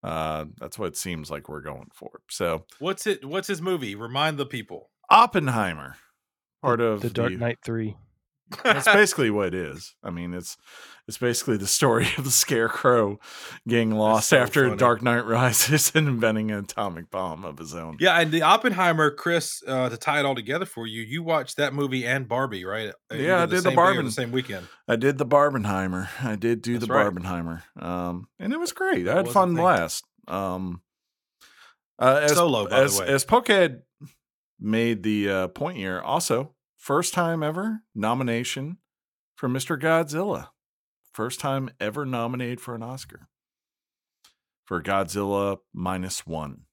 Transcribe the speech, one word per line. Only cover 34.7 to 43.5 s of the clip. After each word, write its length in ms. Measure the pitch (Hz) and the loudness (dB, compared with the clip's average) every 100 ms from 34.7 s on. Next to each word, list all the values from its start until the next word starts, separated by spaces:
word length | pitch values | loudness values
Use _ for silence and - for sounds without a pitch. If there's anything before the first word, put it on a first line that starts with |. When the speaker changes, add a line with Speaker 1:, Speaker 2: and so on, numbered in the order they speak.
| 110 117 110 | 0 2 0
Speaker 1:
the, 260 | 98 104 101 | 0 0 2
uh, 200 | 95 92 | 0 -2
point 280 | - 147 180 | -4 -8 -6
here, 240 | 95 92 | -6 -6
also, 540 | 87 147 - 117 143 _ _ _ | -2 -2 0 -2 -2 _ _ _
first 360 | - 143 170 | -2 -2 0
time 300 | - 170 165 | 0 0 0
ever 400 | 151 160 214 220 _ | -2 -2 -4 -6 _
nomination 840 | - 107 123 127 117 123 - 143 185 _ _ _ _ _ _ | -4 -2 0 0 -2 -4 -8 -10 -12 _ _ _ _ _ _
for 120 | 131 | -4
Mister 280 | 131 131 156 | -2 -2 -2
Godzilla. 720 | 156 165 165 151 202 107 - _ _ _ _ _ _ | 2 2 2 -2 -2 -4 -8 _ _ _ _ _ _
First 280 | - 113 - | -6 -6 -4
time 280 | 143 135 131 - | -4 -2 -4 -6
ever 260 | 104 110 139 | -6 -4 -6
nominated 540 | 123 117 127 123 123 | -4 -4 -4 -6 -8
for 140 | - 117 | -10 -12
an 60 | |
Oscar 460 | 113 131 - - - _ _ | -10 -12 -16 -20 -20 _ _